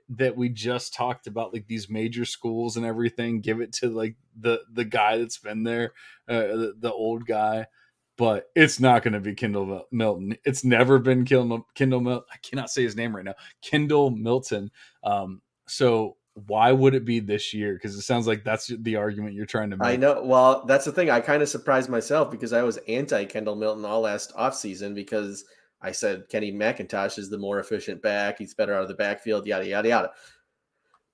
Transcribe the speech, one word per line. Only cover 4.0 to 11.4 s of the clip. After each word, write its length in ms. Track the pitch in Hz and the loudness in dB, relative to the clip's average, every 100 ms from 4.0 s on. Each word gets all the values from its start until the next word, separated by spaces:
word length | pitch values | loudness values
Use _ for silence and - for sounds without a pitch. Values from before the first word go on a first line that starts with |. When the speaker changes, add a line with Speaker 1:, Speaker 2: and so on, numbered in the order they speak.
| 113 113 _ 113 | -4 -6 _ -4
Speaker 1:
the, 220 | 113 113 - | 0 0 -2
the 140 | 113 | -6
guy 320 | 110 113 107 113 | -2 2 2 2
that's 220 | 117 - | -2 -8
been 260 | 104 107 | -8 -4
there, 300 | 113 117 117 - - - - | -2 -2 -4 -6 -20 -18 -4
uh, 100 | 117 | -2
the, 380 | 107 113 113 110 | 0 -2 -4 -4
the 140 | 117 | -6
old 340 | 101 110 117 117 | -2 -4 -4 -2
guy, 400 | 110 107 110 110 _ _ _ _ - | 0 0 -2 -6 _ _ _ _ 0
but 300 | 117 104 - | 2 2 0
it's 240 | 170 156 - | 4 4 6
not 240 | 127 120 | 6 6
gonna 160 | 117 104 | 4 -2
be 160 | 98 | -4
Kendall 320 | 98 117 101 98 | -4 -4 -2 -4
Mil-, 220 | 95 - | -8 -6
Milton. 480 | 120 110 92 95 113 | 0 0 0 -4 -4
It's 180 | 143 131 | -4 0
never 380 | 127 117 127 135 | 4 6 8 6
been 240 | 120 127 | 6 2
Kendall, 420 | 123 135 | 4 4